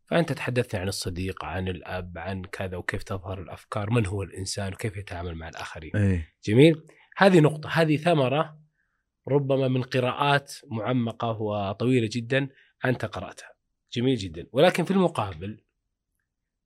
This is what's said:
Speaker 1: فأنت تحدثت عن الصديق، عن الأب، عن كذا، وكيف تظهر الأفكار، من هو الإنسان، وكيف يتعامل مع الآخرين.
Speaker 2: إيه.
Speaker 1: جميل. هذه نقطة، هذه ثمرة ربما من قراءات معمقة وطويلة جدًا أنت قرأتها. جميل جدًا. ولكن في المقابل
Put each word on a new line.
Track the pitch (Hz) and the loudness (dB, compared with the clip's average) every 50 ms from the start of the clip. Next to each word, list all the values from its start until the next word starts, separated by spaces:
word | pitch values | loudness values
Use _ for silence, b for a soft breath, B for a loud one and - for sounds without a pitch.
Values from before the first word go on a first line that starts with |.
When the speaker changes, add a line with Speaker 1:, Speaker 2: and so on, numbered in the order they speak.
| _ | _
Speaker 1:
فأنت | - 165 170 160 - | 0 0 2 2 0
تحدثت | 131 - - - 127 123 120 - - | -2 -4 -4 -2 -2 -2 -2 -2 -4
عن | 95 90 98 | -4 -4 -4
الصديق، | 95 - - 95 87 87 95 95 92 - - | -4 -4 -6 -6 -6 -6 -6 -6 -6 -8 -8
عن | - - 95 95 92 | -8 -6 -4 -4 -4
الأب، | 90 - - - 95 92 90 90 87 92 | -6 -6 -8 -8 -8 -8 -8 -10 -10 -10
عن | 92 95 98 95 | -8 -8 -8 -8
كذا، | 90 - - - 101 92 90 | -10 -10 -8 -8 -8 -8 -8
وكيف | 90 - - - 95 | -8 -8 -6 -8 -6
تظهر | - - 101 92 - 101 95 92 | -6 -6 -8 -8 -8 -10 -10 -10
الأفكار، | 90 - - - - - - 110 101 101 | -12 -14 -16 -18 -12 -10 -8 -6 -2 0
من | 120 123 107 | 2 2 2
هو | 90 104 98 | 0 -2 -4
الإنسان، | 95 - - 98 92 - - 104 101 95 | -6 -8 -8 -10 -10 -8 -6 -6 -6 -6
وكيف | 92 - - 113 - | -6 -6 -8 -8 -8
يتعامل | 101 98 - 95 87 90 90 82 | -10 -10 -10 -10 -8 -8 -8 -8
مع | 80 80 82 | -10 -12 -12
الآخرين. | - - - - - - 80 - - | -12 -12 -12 -12 -12 -14 -10 -4 0
Speaker 2:
إيه. | 104 101 98 92 87 80 - _ _ - | 2 2 2 2 2 -2 -6 _ _ -2
Speaker 1:
جميل. | - 107 123 147 170 156 - - b b b b b - | 4 8 8 8 8 8 4 -2 b b b b b 2
هذه | - 190 202 185 170 | 6 6 8 8 8
نقطة، | 151 147 151 - 147 123 | 8 6 4 -2 -6 -2
هذه | - 156 165 156 151 | 0 2 2 2 2
ثمرة | 135 - 180 170 147 131 123 131 151 160 - - - _ _ _ _ _ _ _ _ _ _ _ _ _ 127 | 2 2 2 2 4 2 2 2 0 -2 -4 -8 -20 _ _ _ _ _ _ _ _ _ _ _ _ _ 0
ربما | 131 147 143 131 135 131 135 131 | 0 0 2 2 2 2 2 2
من | 131 127 | 2 0
قراءات | 123 - - 131 127 123 120 - 147 143 143 139 - - - - - - | 0 0 0 0 0 0 0 0 2 4 2 2 0 -4 -14 -18 -10 -8
معمقة | 110 110 101 117 131 127 117 113 110 - 120 117 | -6 -4 -2 0 0 0 0 -2 -2 -4 -4 -4
وطويلة | 110 104 110 104 104 104 101 95 98 - 120 123 131 123 113 107 | -2 -2 -2 -2 -2 -2 -2 -4 -2 0 2 2 4 2 2 0
جدًا | 113 123 117 117 131 135 139 135 b b b b b _ - | -2 -6 -4 0 0 0 0 -2 b b b b b _ -2
أنت | 127 120 - - | -2 0 -2 -4
قرأتها. | 107 - 95 90 - - - - - - _ _ _ _ _ _ _ | -8 -8 -10 -10 -12 -14 -16 -20 -20 -20 _ _ _ _ _ _ _
جميل | - 120 120 131 135 | -6 -2 0 0 0
جدًا. | 113 98 90 80 85 80 - | -2 -4 -8 -10 -12 -12 -4
ولكن | - 127 160 180 175 - 165 | 0 4 4 4 4 2 0
في | - | 2
المقابل | 190 196 180 170 - - 107 98 90 78 90 104 110 110 _ _ _ _ _ _ _ _ _ _ _ _ _ _ _ _ _ _ _ _ _ | 2 4 2 2 2 -2 -4 -4 -6 -8 -10 -10 -10 -12 _ _ _ _ _ _ _ _ _ _ _ _ _ _ _ _ _ _ _ _ _